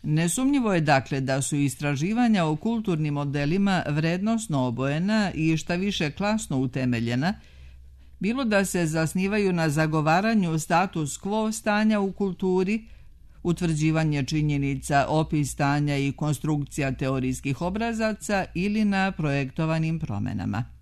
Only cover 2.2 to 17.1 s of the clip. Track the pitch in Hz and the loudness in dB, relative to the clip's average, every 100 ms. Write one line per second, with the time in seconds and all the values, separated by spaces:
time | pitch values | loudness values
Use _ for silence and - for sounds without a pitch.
2.2 | 240 214 160 156 220 233 214 165 151 143 | 2 4 2 0 -2 -2 0 0 0 -2
3.2 | 143 143 143 185 202 185 - 147 165 175 | -2 -2 0 2 2 0 0 0 0 0
4.2 | 208 226 220 143 127 120 135 147 190 220 | 0 -2 -2 -2 -2 -2 -2 0 0 0
5.2 | 202 - 156 160 - 175 202 - 156 - | 0 0 0 0 -2 -2 -2 -2 -4 -2
6.2 | 202 214 - 139 131 135 127 117 117 123 | -2 -2 -2 -2 -2 -2 -2 0 0 0
7.2 | 160 214 - - - - - - - - | -2 -4 -12 -20 -20 -20 -20 -20 -20 -6
8.2 | 185 247 254 202 190 180 165 160 160 185 | -2 -2 2 2 2 2 0 2 0 0
9.2 | 190 214 196 180 160 147 160 156 151 165 | 0 2 2 2 2 2 2 2 4 2
10.2 | 220 226 175 160 - 170 190 170 147 - | 4 2 2 -2 2 2 2 -2 -4 -6
11.2 | 196 214 220 220 - 208 214 214 196 185 | -4 -2 -2 -2 0 2 4 2 0 0
12.2 | 202 175 190 185 185 220 - - - - | -4 0 0 2 2 -2 -4 -20 -20 -20
13.2 | - - 175 170 180 156 156 160 160 147 | -20 -8 -2 0 0 2 2 2 2 0
14.2 | 135 156 151 143 139 135 - 143 131 156 | 0 0 2 2 0 -2 0 2 4 2
15.2 | 156 156 135 - 143 143 147 143 139 - | 2 0 -2 0 0 2 0 0 -2 -2
16.2 | 151 147 147 151 143 - 135 131 131 | -2 -2 0 -2 -2 -4 -4 -2 -2